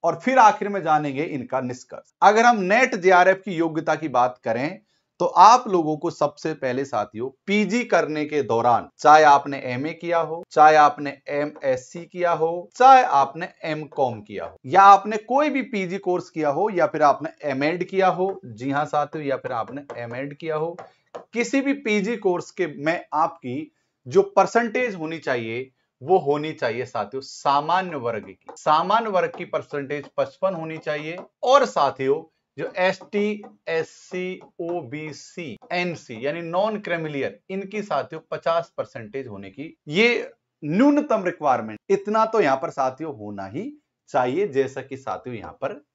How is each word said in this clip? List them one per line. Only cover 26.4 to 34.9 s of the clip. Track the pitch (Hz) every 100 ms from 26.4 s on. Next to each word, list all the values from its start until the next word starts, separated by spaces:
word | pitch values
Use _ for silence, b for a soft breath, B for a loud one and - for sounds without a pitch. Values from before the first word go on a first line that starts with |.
| 151
चाहिए | 151 131 117
साथियों | 120 113 101 135
सामान्य | 135 - 147 139 151 180 185 151
वर्ग | 117 110
की। | 92 92 - -
सामान्य | - 151 175 214 226
वर्ग | 185 165 -
की |
परसेंटेज | 180 151 127 143 135 147 139 -
पचपन | 131 - 190
होनी | 180 160 160
चाहिए | 156 151 156 175 - _
और | 226 277
साथियों | 254 - 139 - 135 147 - _ _ -
जो | 156 -
एसटी, | 185 190 - 202 208 208 - _ -
एससी, | 165 160 - - 185 185 185 - _
ओबीसी, | 170 175 131